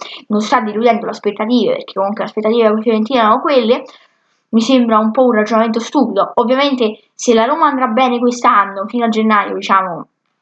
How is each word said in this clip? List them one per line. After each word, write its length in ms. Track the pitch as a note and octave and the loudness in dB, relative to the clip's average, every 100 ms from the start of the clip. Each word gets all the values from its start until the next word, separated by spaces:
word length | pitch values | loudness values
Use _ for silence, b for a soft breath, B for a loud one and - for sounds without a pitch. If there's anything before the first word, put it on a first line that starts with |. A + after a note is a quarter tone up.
| B B B | B B B
non 120 | G#3+ | -4
sta 220 | G#3+ B3+ | 0 -2
deludendo 420 | G#3+ G#3 A#3+ G#3+ | -2 0 2 0
le 80 | F3+ | -4
aspettative, 640 | G#3+ G#3 G3+ A3 B3 F3 | -6 -6 -4 0 0 0
perché 200 | - - F#3+ | -2 -6 -4
comunque 280 | G3 G#3+ | -4 -4
le 60 | G3 | -6
aspettative 340 | G#3+ A3 A#3 | -4 0 2
della 160 | A3 A3 | 2 0
Fiorentina 400 | A#3 A3 A3 B3+ | 0 0 0 2
erano 220 | G#3+ B3 | 2 2
quelle, 420 | E4 C4+ A3 C#4 - b b b b b b | 2 2 2 0 -4 b b b b b b
mi 100 | A3+ | -2
sembra 380 | A3+ C4 A3+ G#3+ | 2 2 4 2
un 120 | A3 | 2
po' 140 | C4 B3+ | 2 2
un 80 | |
ragionamento 480 | G#3+ G#3 A3 A3+ A3+ | 2 2 0 0 -2
stupido. 500 | - D4+ A#3+ G3 F3 - | -2 0 0 0 -2 0
Ovviamente 760 | A3+ C4 C#4+ B3+ A3 G#3+ _ | 0 0 0 0 -2 -4 _
se 200 | - - | -6 0
la 100 | A3+ | 2
Roma 240 | A#3+ D#4 D4+ | 2 0 0
andrà 200 | C4 B3+ | 0 0
bene 320 | A3 B3+ A#3+ | 0 0 0
quest'anno, 680 | B3 A#3+ A#3+ G#3+ G3 G3 G#3+ | -2 0 2 2 0 -4 -6
fino 160 | A#3+ | -4
a 60 | A3+ | -2
gennaio, 460 | G#3+ A3 G#3 G3+ F#3+ | 0 2 0 0 -4
diciamo, 520 | G3+ F#3+ F#3 D#3+ - _ _ _ | 0 0 0 -8 -14 _ _ _